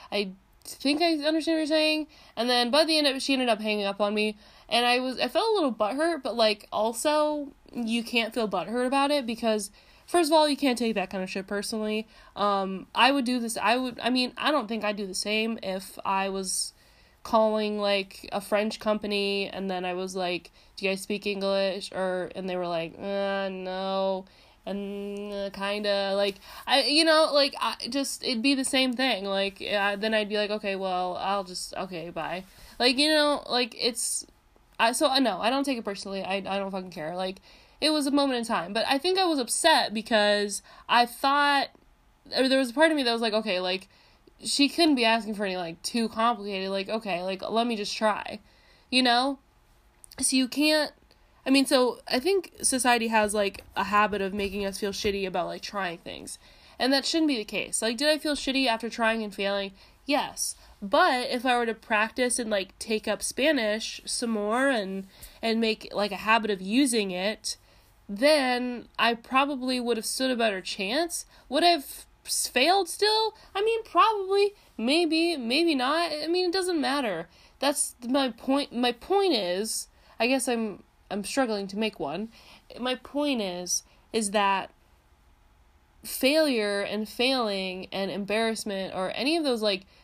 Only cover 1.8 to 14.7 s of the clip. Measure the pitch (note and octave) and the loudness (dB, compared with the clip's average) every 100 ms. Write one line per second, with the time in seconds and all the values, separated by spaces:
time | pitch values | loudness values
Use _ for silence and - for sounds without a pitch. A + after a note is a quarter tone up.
1.8 | D#4 D#4 D4+ - - - A#3+ B3 A#3+ C#4 | 2 0 -4 -12 -12 -4 0 2 4 4
2.8 | D#4+ D#4 D4 C4 - C4+ B3 G#3+ G#3+ G#3 | 4 4 2 0 0 0 2 0 0 -2
3.8 | G3 G3 G#3 G#3+ G#3+ G#3+ - - - A#3 | -2 0 0 0 -2 -4 -14 -20 -2 0
4.8 | A#3+ B3 B3+ A#3+ B3 D#4+ A4+ G#4+ D4 A3 | 2 2 0 -2 -2 0 2 2 0 0
5.8 | G#3 A3+ E4 D#4+ C4 A#3 A3 G#3 - G3 | -2 2 0 0 -4 2 2 2 -4 -2
6.8 | G#3+ A#3 D4+ D4+ D4+ D4+ C#4 - - - | -2 0 2 2 2 -2 -6 -14 -14 -8
7.8 | A3+ A#3 A#3 A#3+ A3 B3 A3 F#3 E3 A#3+ | -2 -2 0 0 0 -2 -2 -2 -4 -2
8.8 | B3+ C#4 C#4 D4 A#3 A3+ A#3 G#3+ G3+ - | 0 2 2 0 -2 -2 0 0 -2 -12
9.8 | - - - F4 D#4 D#4 D4+ C#4+ C#4 A#3 | -20 -20 0 2 6 6 6 4 0 2
10.8 | A#3 G#3 F#3 G3 F#3 G3 F#3+ G3+ G#3 A3 | 0 0 -2 -4 -6 -6 -6 -6 -4 -4
11.8 | G#3+ G#3+ A3 - - - G3+ G3 F#3+ F#3+ | -2 -4 -6 -14 -18 -2 0 2 0 -6
12.8 | - - A#3+ C#4+ B3+ B3+ A#3 A3+ G3+ B3 | -6 4 4 4 2 -2 -2 -2 0 2
13.8 | B3+ - A#3 B3+ B3 - A#3+ D4+ G#3+ | -2 -4 0 0 0 -2 0 0 0